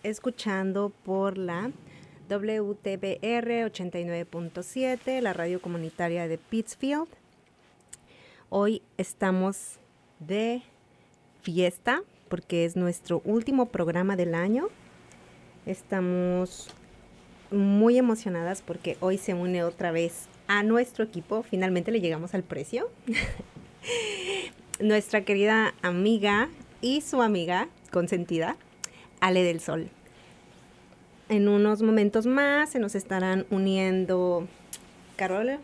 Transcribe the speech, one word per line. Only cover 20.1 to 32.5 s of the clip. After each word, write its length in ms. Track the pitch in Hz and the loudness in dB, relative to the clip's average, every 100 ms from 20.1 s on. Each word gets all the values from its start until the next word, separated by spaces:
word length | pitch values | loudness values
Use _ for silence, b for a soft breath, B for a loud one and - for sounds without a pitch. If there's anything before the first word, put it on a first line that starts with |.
| - - - - | -4 -16 -18 -2
a 140 | 202 | 2
nuestro 420 | 208 233 247 - | 4 2 2 -2
equipo. 380 | 220 175 160 214 | -4 -4 -4 -4
Finalmente 480 | 226 185 185 180 175 | -2 -2 2 0 0
le 80 | 226 | 0
llegamos 340 | 175 160 175 | 0 -2 -4
al 80 | 190 | -6
precio. 480 | 180 156 143 240 466 - - | -6 -10 -2 -2 -2 -4 -4
<laughs> 1700 | 226 - - - - - - - 480 427 392 370 392 - - - - | -2 -2 -6 -12 -18 -20 -16 -6 -4 -2 -4 -4 -6 -6 -14 -12 0
Nuestra 420 | 214 214 208 214 | 2 2 2 -2
querida 500 | 190 196 208 220 214 - | 0 2 4 4 2 0
amiga 680 | 180 175 202 226 202 208 285 - - - | -2 2 2 4 4 2 0 -6 -20 -6
y 200 | 240 285 | -2 -2
su 200 | - 262 | 0 0
amiga 460 | 226 196 165 180 311 - - | 2 2 0 0 -2 -8 -4
consentida, 640 | 180 170 180 175 165 165 311 - - B B B - | -2 0 -2 -2 -2 -2 -4 -14 -18 B B B 0
Ale 220 | 185 185 | 4 6
del 160 | 175 165 | 4 2
Sol. 280 | - 156 - - - B B B B B B B - - - - - | -4 -4 -6 -14 -20 B B B B B B B -20 -20 -20 -20 0
En 200 | 208 202 | 4 6
unos 340 | 202 208 214 | 6 4 4
momentos 440 | 220 220 208 226 226 | 4 6 4 2 2
más 440 | 269 285 | 4 4